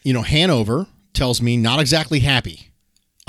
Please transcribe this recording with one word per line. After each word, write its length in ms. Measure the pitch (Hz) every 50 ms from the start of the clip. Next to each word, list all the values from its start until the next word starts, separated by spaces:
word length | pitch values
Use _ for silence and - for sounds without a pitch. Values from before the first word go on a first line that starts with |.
You 100 | - 135
know, 100 | 127 120
Hanover 680 | 113 - 151 151 175 190 151 117 107 104 120 160 196 - _ _ _ _
tells 280 | - - 139 127 120 120
me 160 | 120 120 120
not 240 | 120 113 113 127 151
exactly 400 | 151 123 160 156 156 - 156 135
happy 480 | 120 143 135 123 - 90 78 - - - _ _ _ _ _ _ _ _ _ _ _